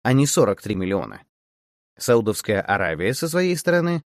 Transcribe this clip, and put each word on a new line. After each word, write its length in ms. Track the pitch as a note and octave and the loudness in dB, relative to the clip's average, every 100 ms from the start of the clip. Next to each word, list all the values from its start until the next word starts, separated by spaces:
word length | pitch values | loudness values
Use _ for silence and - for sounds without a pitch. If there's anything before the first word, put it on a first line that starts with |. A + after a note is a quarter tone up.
а 100 | A#2+ | 0
не 140 | C3+ C#3+ | 2 2
сорок 340 | - G#2+ F#2+ | 2 2 0
три 140 | G2+ | -4
миллиона. 480 | F#2+ F#2 G2 A1+ G#1 _ _ _ _ _ _ _ - | -4 -2 -4 -6 -14 _ _ _ _ _ _ _ -6
Саудовская 600 | - A#2 A2 G#2 - G2 | 2 2 2 -2 -2 -2
Аравия, 540 | - G2 F2+ D#2 F#2+ | 0 0 -2 -2 -2
со 140 | C3 E3 | -2 -4
своей 280 | E3+ F3+ E3+ | -2 -2 -2
стороны, 460 | - F3 E3+ E3+ - | 0 0 0 -4 -8